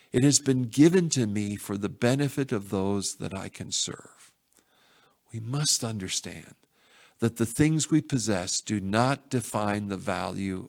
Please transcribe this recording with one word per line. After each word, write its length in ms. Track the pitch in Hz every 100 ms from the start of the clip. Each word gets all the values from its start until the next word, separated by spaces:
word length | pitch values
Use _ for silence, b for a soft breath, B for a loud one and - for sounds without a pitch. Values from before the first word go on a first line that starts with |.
| b
It 100 | 127
has 160 | 139 135
been 260 | - 127
given 440 | 123 120 160 185 170
to 160 | 135 110
me 300 | 101 101 104
for 220 | - 101
the 100 | 98
benefit 640 | 90 120 135 143 139 135
of 180 | 117 98
those 460 | 101 98 101 92 -
that 180 | 98
I 140 | 95 98
can 240 | - -
serve. 580 | - - - - _ - _ _ b b b b b b b _
We 80 | 113
must 420 | 113 143 151 -
understand 720 | 117 110 92 - - 85 - - _ b b b b b
that 160 | 117 -
the 100 | 117
things 440 | - 151 156 -
we 100 | 156
possess 580 | 147 135 104 95 90 -
do 200 | - 107
not 500 | 95 107 127 139 -
define 580 | 127 - 110 104 104 101
the 80 | 95
value 720 | 95 92 92 95 98 92